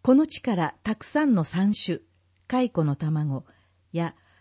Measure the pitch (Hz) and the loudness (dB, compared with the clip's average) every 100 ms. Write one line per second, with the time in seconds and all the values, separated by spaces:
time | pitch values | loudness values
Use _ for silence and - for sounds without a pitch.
0 | - 269 311 - - 185 160 - 208 214 | 4 4 4 -2 -2 0 -2 -4 -6 -6
1 | - 294 302 202 156 170 202 208 - 160 | -4 0 2 2 0 0 0 0 -4 -6
2 | - _ _ _ - 254 247 175 151 139 | -8 _ _ _ -6 -2 0 0 0 -2
3 | 156 156 151 135 - _ _ _ _ 170 | -2 -2 -2 -6 -8 _ _ _ _ -6
4 | 170 - _ _ | -6 -8 _ _